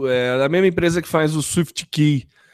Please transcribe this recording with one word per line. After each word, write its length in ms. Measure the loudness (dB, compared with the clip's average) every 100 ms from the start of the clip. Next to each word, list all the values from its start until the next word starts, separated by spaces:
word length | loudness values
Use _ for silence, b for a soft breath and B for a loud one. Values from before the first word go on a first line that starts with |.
| -2
é 360 | 0 0 0
a 60 | 0
mesma 180 | 2 2
empresa 360 | 2 0 0
que 40 | -2
faz 280 | 0 0 -2
o 80 |
Swift 420 | -2 -2 -2 -6 -10
Key, 420 | 0 2 2 -4 b b